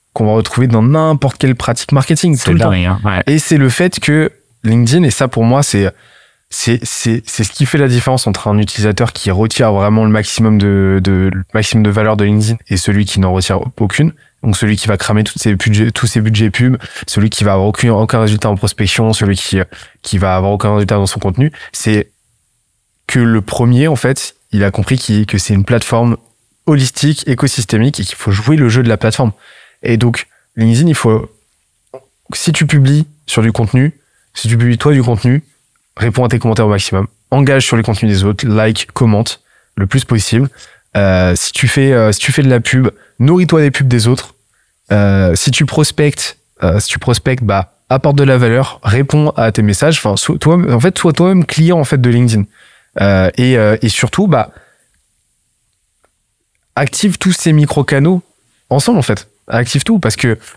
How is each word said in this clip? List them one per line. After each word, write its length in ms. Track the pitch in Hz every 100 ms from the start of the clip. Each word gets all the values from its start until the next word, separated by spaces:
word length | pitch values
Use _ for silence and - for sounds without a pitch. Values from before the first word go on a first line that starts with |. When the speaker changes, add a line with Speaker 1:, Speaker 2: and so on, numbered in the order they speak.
| _
Speaker 1:
qu'on 140 | - 107
va 40 |
retrouver 360 | 110 110 - 127
dans 140 | 113
n'importe 560 | 117 156 160 151 139 -
quelle 180 | 135 123
pratique 360 | - 117 -
marketing, 460 | 143 - 160 180 135
Speaker 2:
C'est 80 | -
Speaker 1:
tout 80 |
le 60 | 165
temps. 120 | 110
Speaker 2:
dingue, 140 | 92 90
hein, 160 | 98
ouais. 180 | 104 92 -
Speaker 1:
Et 100 | 151
c'est 200 | - 156
le 100 | 131
fait 320 | 120 180 -
que 320 | - 151 151 - _ _
LinkedIn, 400 | 110 117 117 160
et 80 | 156
ça 160 | - 131
pour 160 | 117
moi, 180 | 113 131
c'est, 300 | 143 101 95 - _ _ _ _ _
c'est, 300 | - - 117
c'est, 380 | 107 - 117 117 -
c'est 180 | -
ce 80 | 107
qui 140 | - 139
fait 120 | 151
la 120 | 139
différence 360 | 123 123 131 120
entre 220 | 95 107
un 100 | 104
utilisateur 540 | 104 - 107 95 117
qui 180 | - 101
retire 440 | 92 110 - 117
vraiment 320 | 101 104 110 110
le 40 |
maximum 480 | 107 104 - 110 107
de, 440 | 101 98 95 95
de, 260 | 95 95 95
le 100 | 95 95
maximum 300 | 110 104 110
de 60 | 104
valeur 260 | 101 107 104
de 80 |
LinkedIn 320 | 101 104 107 113 -
et 80 | 95
celui 260 | - 101
qui 160 | 101 101
n'en 140 | 95
retire 260 | 92 95 92 127 -
aucune. 360 | 104 - 156 - _ _
Donc 140 | 120 98
celui 220 | 107 107
qui 100 | 110
va 80 | 98
cramer 300 | - 107 104
toutes 160 | -
ses 120 | 113
budgets, 380 | 98 - 104 117
tous 160 | - 117
ses 140 | 120
budgets 280 | 110 104 107
pubs, 280 | - 127 131 - - -
celui 220 | - 107
qui 140 | -
va 80 | 104
avoir 160 | 98 101
aucun, 240 | - 120
aucun 300 | 104 110 113
résultat 280 | 107 104 113
en 60 | 101
prospection, 560 | 104 - 104 - 110
celui 240 | 110 101 95
qui, 240 | - 95 92 - - _
qui 160 | - 98
va 200 | 95 92
avoir 160 | 98
aucun 220 | 104 104 104
résultat 200 | 101 104
dans 120 | 98
son 120 | 107
contenu, 320 | 101 92 147 - -
c'est 360 | - 113 107 - _ _ _ _ _ _ _ _ _ -
que 140 | 131
le 220 | 117 113
premier, 480 | 98 - 120 123 156
en 80 | 139
fait, 380 | 123 139 - - _
il 100 | 104
a 80 | 101
compris 260 | - 101 131
qu'il, 280 | - 107 107
que 120 | 101
c'est 160 | -
une 120 | 101 98
plateforme 500 | - - 117 120 113 _ _ _ _ -
holistique, 600 | 147 131 - 143 147 -
écosystémique 720 | 123 139 - 110 107 123 -
et 40 | 95
qu'il 100 | -
faut 160 | -
jouer 240 | 101 110 156
le 140 | 123
jeu 120 | 120
de 60 | 120
la 80 | 107
plateforme. 380 | 113 - 120 - - - - _ -
Et 100 | 117
donc, 280 | 120 120 - _ _ -
LinkedIn, 320 | 113 117 170
il 80 | 143
faut, 340 | 117 110 - _ _ _ _ _ _ 135 _ _ -
si 180 | - -
tu 140 | 151 151
publies 400 | 147 135 147 156 _ -
sur 160 | -
du 80 | 113
contenu, 420 | 110 110 127 147 - _ _ _
si 140 | - 110
tu 100 | 117
publies 220 | 120 117
toi 140 | 147
du 100 | 139
contenu, 400 | 120 110 123 139 - _ _ _ _ -
réponds 300 | 117 117 123
à 40 |
tes 100 | 120
commentaires 260 | 117 110 107
au 40 |
maximum, 360 | 101 - 95 98 _ _
engage 380 | 131 139 135 -
sur 100 | 117
les 60 |
contenus 280 | 113 104 110
des 120 | 98
autres, 240 | 101 104 120
like, 440 | 107 110 107 -
commente 480 | - 117 104 120 - _ _ _ -
le 100 | 98
plus 180 | 135
possible. 460 | - 113 - 110 139 - - _ _ 101
Euh, 380 | 98 92 92 90
si 160 | -
tu 160 | - 135
fais, 260 | - 135
euh, 180 | 123 110
si 80 | 104
tu 120 | -
fais 100 | 151
de 80 | 135
la 120 | 123
pub, 280 | - 131 123 - _ -
nourris-toi 420 | 127 180 170 160
des 80 | 147
pubs 180 | - 135
des 200 | 123 110
autres. 260 | 127 - _ _ _ _ _ -
Euh, 440 | 104 101 98 92 82
si 160 | -
tu 160 | 123 151
prospectes, 720 | - 147 - 147 - - - _ _
euh, 160 | 85 101
si 80 | -
tu 100 | -
prospectes, 460 | - 120 - 127
bah, 300 | 107 98 90 _ -
apporte 260 | 131 151 143
de 80 |
la 160 | 139 127
valeur, 400 | 120 120 135 -
réponds 500 | - 120 139 147 151
à 200 | - 113
tes 100 | 107
messages. 360 | 104 98 151 156
Enfin, 180 | 107 98
so-, 220 | - 151
toi, 180 | 151 175 170
en 120 | 120
fait, 180 | 131 -
sois 160 | 175
toi-même 320 | 156 180 190 156
client, 320 | - 165 175
en 60 |
fait, 180 | 139 139
de 80 | 123
LinkedIn. 360 | 120 123 110 101 _ - _ _ -
Euh, 280 | 98 95 185 -
et, 180 | 127 123
euh, 220 | 107 107
et 60 | 117
surtout, 360 | - 131 - 202
bah, 260 | 135 107 - _ _ _ _ _ _ _ _ _ _ _ _ _ _ _ _ _ _ _ _ _ -
active 440 | - - 202 -
tous 140 | 190
ces 200 | 175 170
micro-canaux 720 | 151 147 151 135 139 151 185 - _ _ _ -
ensemble, 260 | 135 180 214
en 60 |
fait. 240 | - 104 - _ -
Active 360 | 117 120 139
tout, 160 | - 220
parce 160 | 113 -
que, 240 | 120 107 -